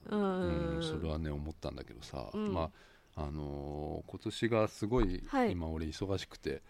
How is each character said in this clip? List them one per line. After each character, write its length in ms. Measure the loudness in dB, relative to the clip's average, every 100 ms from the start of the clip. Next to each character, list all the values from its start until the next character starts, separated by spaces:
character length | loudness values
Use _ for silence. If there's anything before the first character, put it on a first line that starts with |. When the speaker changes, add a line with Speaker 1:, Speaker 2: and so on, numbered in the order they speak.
| -2
Speaker 1:
う 100 | 2
ん、 40 |
う 40 |
ん、 180 | 2 4
う 40 | 2 2 2
ん。 20 | 0
Speaker 2:
う 40 |
ん、 20 |
そ 160 | 0 0
れ 100 | 0
は 80 | 0
ね、 140 | 0
思 200 | 0 -4
っ 40 | -4
た 160 | -6
ん 40 | -6
だ 80 |
け 120 | -10 -12
ど 60 |
さ。 260 | -8 -6 -4
Speaker 1:
う 60 | -2
ん。 160 | 0
Speaker 2:
ま 180 | 2 0 -4 -20 -20 -14 -6
あ、 80 |
あ 80 | -4
の 720 | -2 -4 -4 -4 -4 -4 -4 -8
ー、 40 |
今 80 | -6
年 300 | -6 0 2
が 180 | 4 4
す 180 | 2 2
ご 160 | 4
い、 220 | 4 2 0
Speaker 1:
は 200 | 2 4
い。 60 |
Speaker 2:
今 160 | 2 0
俺 200 | -2 -2
忙 280 | -2 0 0
し 80 | -2
く 100 | -6
て、 240 | -4 -4 -2